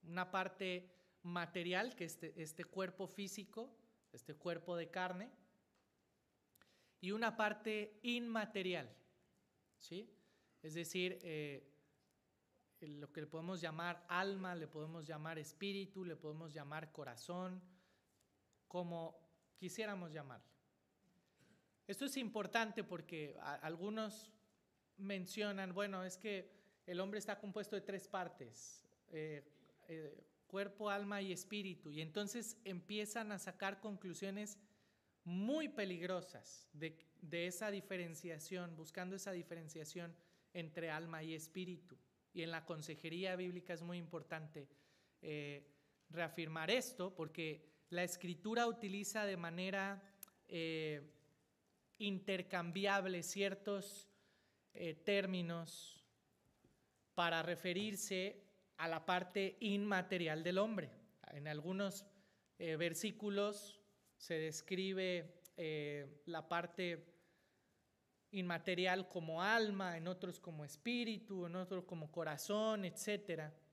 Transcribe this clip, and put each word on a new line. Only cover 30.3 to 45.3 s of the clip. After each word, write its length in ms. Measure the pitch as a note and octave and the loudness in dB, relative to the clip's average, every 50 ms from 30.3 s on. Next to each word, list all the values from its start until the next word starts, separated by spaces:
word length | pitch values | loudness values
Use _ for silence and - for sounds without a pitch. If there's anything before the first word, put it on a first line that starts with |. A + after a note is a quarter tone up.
| _ _ _ _ - | _ _ _ _ -2
cuerpo, 380 | G3 G3+ G3+ G3 - G#3+ G#3 | -2 0 -2 -2 -2 2 2
alma 280 | G3+ G3+ G3+ G3+ G#3 G3+ | 2 2 2 0 0 0
y 120 | G3 F#3+ | 0 0
espíritu. 580 | F3+ F3+ - - G#3+ G#3 G3+ F#3+ F3+ D#3 - D#3 | 0 -2 -2 -2 -2 -2 -2 -2 -4 -6 -8 -8
Y 100 | D3 D#3 | -4 -4
entonces 580 | D#3+ D#3+ D#3 G#3 G#3 G3+ - A#3+ A3 A3+ - - - | -4 -2 0 0 0 0 0 -2 -4 -4 -8 -8 -6
empiezan 680 | G3 F#3+ F3 F3 - G#3 G#3+ G#3 G#3 - A#3+ A3 G#3 | -4 -4 -4 -4 -2 -2 0 0 0 0 -2 -2 0
a 80 | G#3 F#3 | -2 -4
sacar 400 | - - F3+ - G3+ G3 G3+ G3+ | -4 -6 -4 0 0 0 0 0
conclusiones 800 | - A3 G3+ F#3 - F#3 E3 - G3 F#3+ G3 G3+ G#3 G3+ - - - - - _ _ _ _ _ _ _ _ _ _ | -4 -4 -4 -4 -4 -6 -4 -2 -2 -2 -2 -2 -4 -6 -8 -14 -18 -20 -20 _ _ _ _ _ _ _ _ _ _
muy 440 | F3 F3 F#3 G3 A3+ C#4+ D#4+ D#4 C#4+ | -2 2 2 4 4 4 4 4 2
peligrosas 1040 | D4 A#3 G#3 F#3+ F3+ E3+ E3+ F3+ F#3 F3+ F3+ - - A#2+ - - - - - _ _ | 0 0 0 0 0 0 0 2 2 0 0 -4 -10 -14 -12 -12 -16 -16 -18 _ _
de, 220 | D3 D#3 D#3+ D#3 - - - _ - | -4 -4 -4 -4 -6 -18 -20 _ -14
de 260 | - D#3 D#3 E3+ E3+ F3+ | -10 -4 0 0 2 2
esa 240 | F3+ F3+ G#3+ G#3+ | 0 0 0 0
diferenciación, 1040 | G3+ G3 - - G3 F3+ F3 E3+ E3 D#3 - F3 E3 D3+ D#3 - F#3 F3+ F3 E3+ E3 | 0 0 -2 -2 -2 -2 -2 -2 -4 -6 -6 -6 -6 -6 -6 -4 -4 -4 -4 -4 -6
buscando 400 | D3+ D#3+ D#3 - - F3+ F3+ F#3+ | -8 -10 -8 -4 -4 -2 -2 -2
esa 160 | G3 F#3+ G3+ | -4 -4 -2
diferenciación 840 | F#3+ F3 E3+ E3+ F3 E3+ D#3+ D#3 - E3 D3+ D3+ - F3+ E3+ E3+ E3 - - - - _ _ _ _ | -2 -4 -4 -4 -6 -8 -8 -8 -8 -8 -8 -6 -6 -6 -6 -6 -8 -12 -20 -20 -20 _ _ _ _
entre 380 | F3 E3 D#3+ D#3 F3 E3 E3 | -4 -4 -2 -2 -2 0 0
alma 320 | D#3 D#3 E3 E3 E3 D#3 D#3+ | 0 0 -2 -4 -6 -4 -4
y 100 | D#3+ D#3+ | -4 -4
espíritu. 640 | D#3 D#3 - - F#3+ F#3 F3 F3+ D#3+ - - - - - _ _ _ _ _ _ | -4 -6 -6 -4 -4 -4 -4 -4 -8 -10 -16 -20 -20 -20 _ _ _ _ _ _
Y 80 | F3+ D#3+ | -2 -2
en 80 | E3 | 0
la 160 | E3 D#3+ D#3+ - | 0 -2 -2 -2
consejería 680 | F3 D#3 D3+ D#3+ D#3+ D#3 - E3 D#3+ F3 F#3+ F#3+ F#3 | -4 -4 -2 -6 -8 -6 -4 -4 -2 0 2 2 2
bíblica 380 | F3+ F#3 F3+ F3+ F3+ F3 - F3 | 2 0 -2 -2 -4 -4 -4 -6
es 80 | E3 | -4
muy 160 | E3+ F3 F3 F3 | -2 -4 -4 -4
importante, 720 | E3+ D#3+ - E3 D3+ - E3+ D#3+ D#3+ D3+ D#3 D#3 C#3 C#3 - - - _ - _ _ _ _ _ - | -4 -4 -6 -8 -4 -4 -6 -6 -6 -6 -10 -12 -12 -12 -16 -20 -20 _ -20 _ _ _ _ _ -6
eh, 420 | D#3 | -4